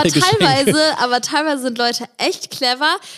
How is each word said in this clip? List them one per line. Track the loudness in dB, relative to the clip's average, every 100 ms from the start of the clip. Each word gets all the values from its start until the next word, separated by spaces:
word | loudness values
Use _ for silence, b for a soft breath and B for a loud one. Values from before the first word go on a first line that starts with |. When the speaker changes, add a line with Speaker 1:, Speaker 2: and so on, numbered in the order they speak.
Speaker 1:
überall |
Geschenke. | 4 4 2 4
Speaker 2:
teilweise, | 2 2 2 2 2 0
aber | 0 -2
teilweise | -2 -2 -2 -2
sind | -4 -2
Leute | -2 -4 -8 -6
echt | -4 -4 -10
clever. | -6 -4 -2 -2 -2 -6